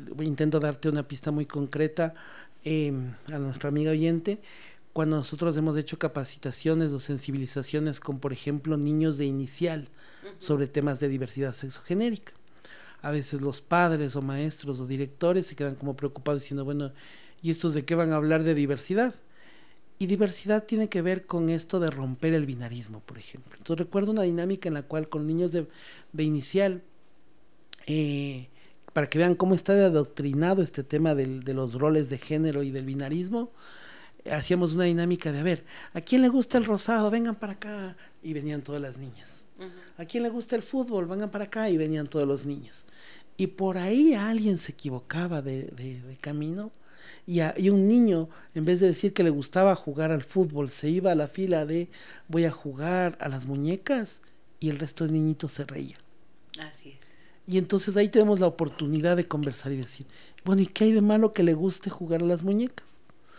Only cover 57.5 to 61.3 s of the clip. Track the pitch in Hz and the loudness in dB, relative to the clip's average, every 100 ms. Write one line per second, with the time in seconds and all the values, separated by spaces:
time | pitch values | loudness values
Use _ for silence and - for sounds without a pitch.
57.5 | 185 170 196 196 196 208 233 214 196 180 | 0 2 0 2 2 4 6 6 6 4
58.5 | 170 151 - 147 156 170 175 170 151 143 | 2 -4 -2 -2 2 2 2 0 -2 -4
59.5 | 123 135 139 120 - 135 - - - 185 | -6 -6 -6 -8 -12 -18 -18 -20 -8 2
60.5 | 196 185 - 220 220 208 214 220 | 4 4 4 4 6 6 6 4